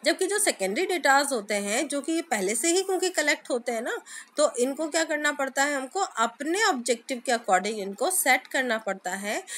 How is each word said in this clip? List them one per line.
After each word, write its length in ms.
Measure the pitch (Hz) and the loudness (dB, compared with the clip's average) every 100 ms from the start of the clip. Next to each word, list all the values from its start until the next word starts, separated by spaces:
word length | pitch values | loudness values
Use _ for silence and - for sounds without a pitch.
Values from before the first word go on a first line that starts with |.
जबकि 220 | 262 330 370 | 0 0 0
जो 120 | 392 | 0
सेकेंडरी 480 | 359 311 190 214 381 | 0 0 -2 -2 0
डेटाज 460 | 359 285 269 277 | 0 4 4 4
होते 220 | 254 208 | -2 -2
हैं 340 | 208 202 226 302 | -4 0 -2 -2
जो 120 | 285 | -4
कि 120 | 277 | -2
ये 100 | 320 | -4
पहले 320 | 330 220 190 | -2 -2 -2
से 140 | 226 339 | 0 2
ही 140 | 339 | 2
क्योंकि 280 | 381 370 359 | 2 0 0
कलेक्ट 400 | 359 302 302 - | 0 0 0 -2
होते 220 | 262 240 | -4 -2
हैं 100 | 233 | -4
ना, 160 | 254 453 - - - - | -4 -6 -8 -18 -12 2
तो 200 | 294 240 | 2 2
इनको 320 | 247 277 311 | -2 0 -2
क्या 160 | 302 | 0
करना 280 | 320 302 302 | 0 0 0
पड़ता 320 | 294 269 262 | 0 -2 0
है? 100 | 277 | 0
हमको 260 | 285 262 381 | 0 -4 -4
अपने 640 | 381 - 233 - 285 359 | -4 0 0 0 -4 2
ऑब्जेक्टिव 580 | 440 285 240 233 - 254 254 | 2 2 0 -2 -2 -8 0
के 60 | |
according 340 | 233 - 277 202 | -2 4 2 2
इनको 440 | 220 196 196 294 | -4 -6 -2 -2
सेट 360 | 359 277 254 - | 0 2 2 2
करना 320 | 294 254 226 | -4 0 -2
पड़ता 320 | 202 190 185 | -2 -6 -6
है। 340 | 196 202 269 381 | -6 -4 -6 -6